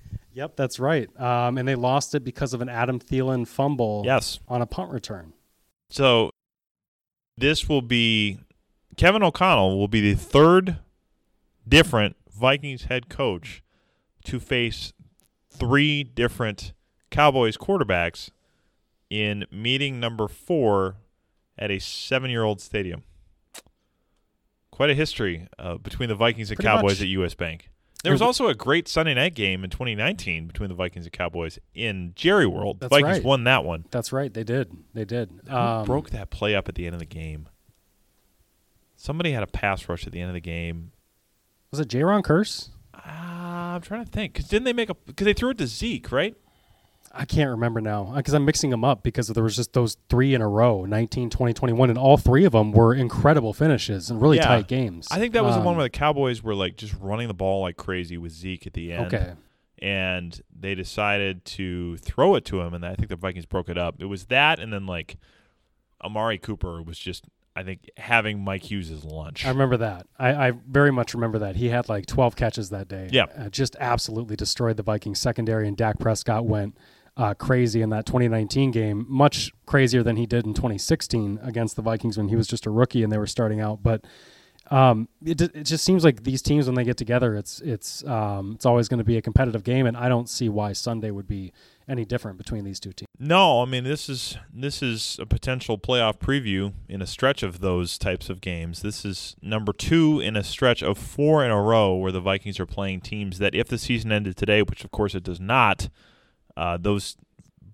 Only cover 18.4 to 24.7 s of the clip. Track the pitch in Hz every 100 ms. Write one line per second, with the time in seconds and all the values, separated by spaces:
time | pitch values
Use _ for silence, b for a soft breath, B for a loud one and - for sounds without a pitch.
18.4 | _ _ _ _ _ _ - 104 104 104
19.4 | - 95 117 131 139 127 117 110 104 -
20.4 | - 165 117 98 95 101 _ _ _ _
21.4 | _ - 104 95 - - - 131 131 120
22.4 | 110 101 - 107 92 82 - _ _ _
23.4 | _ - - _ _ _ _ _ _ _
24.4 | _ _ _